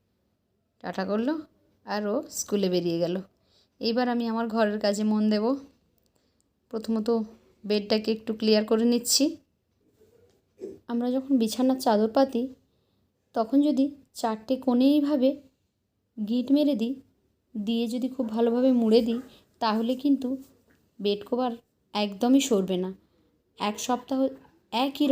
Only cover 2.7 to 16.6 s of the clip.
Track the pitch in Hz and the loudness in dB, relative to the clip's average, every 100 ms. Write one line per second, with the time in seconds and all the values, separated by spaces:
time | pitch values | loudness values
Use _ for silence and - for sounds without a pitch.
2.7 | 180 175 165 170 180 - _ _ _ _ | 0 0 -2 -2 -4 -8 _ _ _ _
3.7 | _ 226 233 247 240 233 226 233 226 214 | _ -4 -2 0 -2 -2 -4 -4 0 0
4.7 | 214 208 202 214 214 214 208 226 269 - | 0 -2 0 0 2 2 2 0 -2 -6
5.7 | _ _ _ _ _ _ _ _ _ _ | _ _ _ _ _ _ _ _ _ _
6.7 | 220 220 226 220 226 214 - _ _ 196 | -10 -4 -2 0 -2 -2 -12 _ _ -4
7.7 | 208 202 220 214 214 - 214 220 214 214 | -2 0 -2 0 -4 -6 -2 2 2 4
8.7 | 220 240 240 247 - 294 330 _ _ _ | 2 2 0 2 2 2 -2 _ _ _
9.7 | _ _ _ _ _ _ _ _ _ - | _ _ _ _ _ _ _ _ _ -16
10.7 | - - 240 247 262 269 269 220 220 262 | -14 -6 -4 -2 -2 0 2 2 2 0
11.7 | 262 254 208 220 269 269 233 254 - _ | 2 2 2 2 2 2 0 -4 -8 _
12.7 | _ _ _ _ _ _ 240 220 277 294 | _ _ _ _ _ _ -4 2 2 4
13.7 | 254 277 - _ - 233 220 - 262 262 | 2 0 -2 _ -6 -4 -4 -4 -2 2
14.7 | 240 269 294 285 294 262 277 - _ _ | 4 6 4 4 4 2 2 -6 _ _
15.7 | _ _ _ _ - 208 247 247 285 | _ _ _ _ -10 -4 -2 2 2